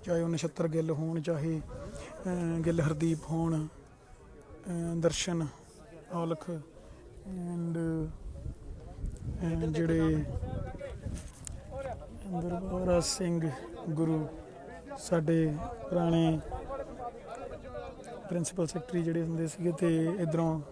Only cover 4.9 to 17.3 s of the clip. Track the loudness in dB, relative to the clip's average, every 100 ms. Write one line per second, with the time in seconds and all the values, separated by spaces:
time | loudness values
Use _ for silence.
4.9 | 4 4 4 0 2 0 -4 -18 -20 -18
5.9 | -18 -6 -2 0 -2 -2 -8 -8 -16 -18
6.9 | -18 -16 -14 -10 -6 -4 -2 -2 0 0
7.9 | 0 -2 -6 -10 -8 -8 -8 -10 -12 -12
8.9 | -6 -6 -4 -6 -2 0 0 0 2 4
9.9 | 6 6 4 2 -2 -2 -4 -4 -6 -8
10.9 | -6 -6 -6 -8 -12 -12 -10 -10 -8 -6
11.9 | -6 -10 -10 -4 -2 -2 -2 -2 0 6
12.9 | 6 6 2 2 2 2 -2 -8 -8 -4
13.9 | 2 4 4 0 -6 -12 -14 -12 -12 -10
14.9 | -10 2 2 6 6 4 2 -4 -6 -2
15.9 | 2 4 6 6 4 0 -6 -6 -6 -6
16.9 | -6 -8 -8 -10